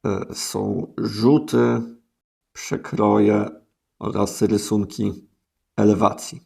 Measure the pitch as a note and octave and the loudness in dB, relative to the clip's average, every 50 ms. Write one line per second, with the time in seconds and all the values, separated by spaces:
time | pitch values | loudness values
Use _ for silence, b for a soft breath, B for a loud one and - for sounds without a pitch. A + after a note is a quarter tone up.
0 | - - G2 F#2+ - - - - - - - G2+ G2+ G2+ G2+ F#2+ - - - - | -2 -2 -2 -2 -6 -8 -10 -10 -10 -6 -6 -4 -4 -2 -4 -4 -6 -8 -8 -6
1 | A2 G#2 G#2 G#2+ A2+ B2 D3 D#3 - - - A#2+ A#2+ A#2+ A#2 A#2 A#2 - - _ | -6 -6 -2 2 4 6 6 4 2 2 2 2 2 2 2 -2 -4 -8 -14 _
2 | _ _ _ _ _ _ _ _ _ _ _ - - - - - - - - - | _ _ _ _ _ _ _ _ _ _ _ -16 -8 -8 -8 -8 -8 -8 -2 0
3 | G#2+ G#2 G#2 G#2+ G#2 G#2 G#2+ G#2 G#2 - - - _ _ _ _ _ _ _ _ | 2 4 4 4 4 4 4 2 0 -4 -8 -16 _ _ _ _ _ _ _ _
4 | - G#2+ - G2+ G2+ G2 - - G#2+ G#2 A2 G2+ - - A2 G#2 G2+ F#2+ - - | -10 -6 -2 -2 -2 -2 0 -2 0 0 0 -2 -2 -2 -2 -2 -2 -4 -6 -4
5 | G#2+ G2+ F#2 - - _ _ _ _ _ _ _ _ _ _ - G2+ G#2 G#2 F#2 | -4 -4 -6 -8 -16 _ _ _ _ _ _ _ _ _ _ 2 4 4 4 4
6 | G#2 F#2+ - - - - - - _ | 2 2 0 -2 -12 -14 -16 -18 _